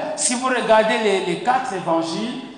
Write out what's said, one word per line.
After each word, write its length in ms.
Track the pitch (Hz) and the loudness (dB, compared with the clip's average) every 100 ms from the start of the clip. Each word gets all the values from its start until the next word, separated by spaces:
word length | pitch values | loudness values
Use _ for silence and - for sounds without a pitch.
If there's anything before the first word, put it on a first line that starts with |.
| - - | -2 -2
si 200 | - 247 | -2 0
vous 120 | 262 | 0
regardez 500 | 247 208 220 220 240 | 0 4 4 4 2
les, 260 | 214 190 175 | 2 2 0
les 140 | 170 | -2
quatre 340 | 240 254 - | 0 0 0
évangiles, 680 | 190 175 165 160 185 233 - - | -4 0 0 0 -4 -6 -6 -10